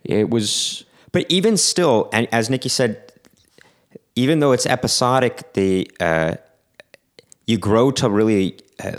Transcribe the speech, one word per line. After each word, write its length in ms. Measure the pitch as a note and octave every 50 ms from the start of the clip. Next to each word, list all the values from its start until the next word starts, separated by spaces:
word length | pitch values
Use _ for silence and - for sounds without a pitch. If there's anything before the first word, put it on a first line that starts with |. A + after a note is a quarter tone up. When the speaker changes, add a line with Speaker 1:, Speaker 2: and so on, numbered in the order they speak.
| -
Speaker 1:
it 260 | - - G#2+ G#2+ -
was 560 | A#2 A#2 G#2 G2+ - - - - - - - _ _ _ _ -
Speaker 2:
But 140 | - F3+ - -
even 280 | E3 F#3+ F#3 A3+ G#3+
still, 520 | - - - - F3+ F3 D3 A#2 G#2+ - - -
and 140 | A2 A#2 -
as 180 | A#2 A#2 A2 A2+
Nikki 200 | C3 B2 - C3
said, 420 | - - C3 A2+ G#2 - - - _ _ _ - _ _ _ _ _ _ _ _ _ _ _ _ - - _ _ -
even 240 | A#2 B2+ C#3 E3 D3+
though 120 | C#3+ C#3
it's 140 | B2+ B2 -
episodic, 880 | - C3 - - A2 - - B2+ B2 C3 C3 B2 A#2 A#2 - - - -
the, 360 | G2 G2 F#2+ F#2 F#2 - - _ -
uh, 360 | F2+ E2 D#2+ D#2+ D#2+ E2 - - _ _ _ _ _ _ _ _ - _ - _ _ _ _ - _ _ - _ -
you 100 | - A2+
grow 340 | G2 - G2+ G#2+ A2+ B2+ C#3
to 180 | C3+ - C3+ A2
really, 480 | G2+ G#2+ G#2+ A2+ G#2+ G2 F#2+ E2 - - - _ _ - -
uh, 100 | F#2+ -